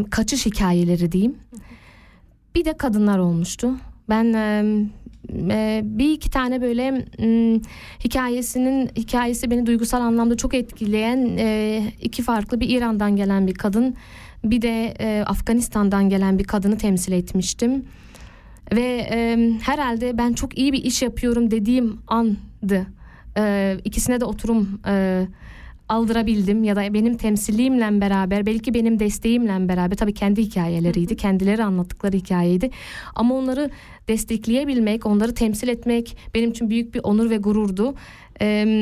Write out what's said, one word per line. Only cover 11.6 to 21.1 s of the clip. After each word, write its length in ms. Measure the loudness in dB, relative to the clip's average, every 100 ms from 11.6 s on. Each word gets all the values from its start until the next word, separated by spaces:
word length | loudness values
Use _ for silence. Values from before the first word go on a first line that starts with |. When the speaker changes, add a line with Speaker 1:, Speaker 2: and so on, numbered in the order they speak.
| 0 -2 -4 -6
Speaker 1:
iki 220 | -6 -4
farklı, 380 | -2 -2 -2 -2
bir 80 | 0
İran'dan 480 | 0 0 0 2 2
gelen 300 | 2 2 0
bir 80 |
kadın, 400 | 0 0 2 0 -2 -12 -20 -20 -6
bir 180 | 0 0
de, 320 | 0 0 -2 -4
e, 220 | -2 0 0
Afganistan'dan 840 | -2 0 0 0 0 2 4 2
gelen 300 | 2 2 2
bir 60 |
kadını 340 | 0 0 2 2
temsil 340 | 2 0 0
etmiştim. 720 | -2 0 -2 -2 -2 0 0 -4 -14 -20 -20 -20 -20 -20 -20 -2
Ve, 360 | 0 0 -2 -2
e, 400 | 0 2 2 2 2
herhalde 560 | 0 0 0 -2 -2 0
ben 140 | 0
çok 260 | 0 -4 0
iyi 140 | 0
bir 120 | 0
iş 180 | 0 -2
yapıyorum 480 | -2